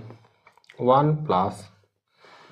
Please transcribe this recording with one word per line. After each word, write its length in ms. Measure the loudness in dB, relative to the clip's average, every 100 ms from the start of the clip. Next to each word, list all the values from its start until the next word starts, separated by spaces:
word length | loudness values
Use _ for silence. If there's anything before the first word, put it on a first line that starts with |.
| -8 -20 _ _ _ _ _ -4 2 4
one 140 | 4 0 0
plus 280 | 0 -2 -6 -16 _ _ _ _ _ -20 -20 -20